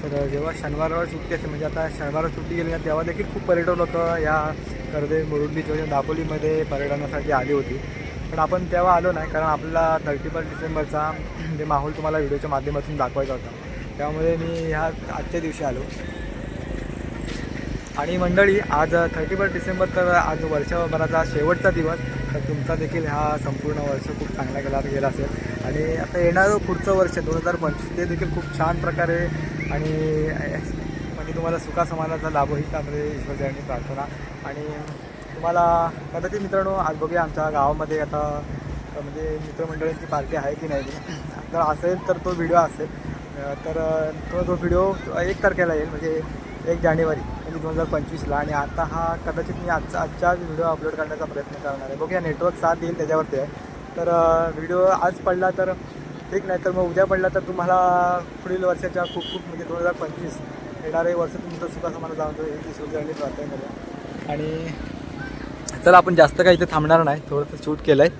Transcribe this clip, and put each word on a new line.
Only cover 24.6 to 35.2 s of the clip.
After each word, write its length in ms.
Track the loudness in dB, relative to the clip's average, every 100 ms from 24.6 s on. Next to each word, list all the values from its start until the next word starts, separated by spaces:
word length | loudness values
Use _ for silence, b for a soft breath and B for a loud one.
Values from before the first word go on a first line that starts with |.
| -2 0
गेला 280 | 0 2 0
असेल. 480 | 0 -2 -2 -4 -4 -2
आणि 300 | 0 0 0
आता 240 | 0 4
येणारं 380 | 4 6 6 6
पुढचं 360 | 2 0 4
वर्ष 260 | 4 4 2
दोन 160 | 0 0
हजार 200 | 0 0
पंचवीस, 420 | 0 -2 -4 -2
ते 80 | -2
देखील 280 | 0 0
खूप 100 | -2 -4 0
छान 220 | 2 2
प्रकारे 380 | 0 0 2 2 0 -2 -4 -4 -4
आणि, 220 | -2 0 0 2 2 0
अ, 280 | -2 -4 -4 -4 -6 -6 -6 -6 -6
म्हणजे 200 | -6 -2
तुम्हाला 220 | 0 -2
सुखासमाधानाचा 720 | -2 -2 0 0 -2 -2 0
लाभ 200 | 2 2
होईल, 220 | 0 -2
त्यामध्ये 360 | -4 -4 -4 -4
ईश्वरचरणी 540 | -4 -6 -4 -4 -4 -6
प्रार्थना. 360 | -6 -4 -6 -6 -8 -10 -8 -8
आणि 200 | -6 -6 -8 -8 -10 -12 -14